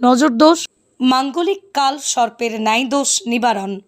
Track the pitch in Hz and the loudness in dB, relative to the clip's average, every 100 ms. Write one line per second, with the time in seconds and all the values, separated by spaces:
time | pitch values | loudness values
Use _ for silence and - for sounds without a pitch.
0 | 247 247 302 226 311 330 - _ _ - | 2 4 2 4 4 4 -2 _ _ -2
1 | 254 262 277 302 349 392 _ 277 269 285 | 0 0 -2 -4 -4 -4 _ -2 -2 -2
2 | - - 233 233 233 220 220 233 254 277 | -6 -2 -2 -2 -6 -2 -2 0 0 -2
3 | 269 - 233 233 233 208 196 196 | -2 -4 -2 -2 0 -2 -6 -10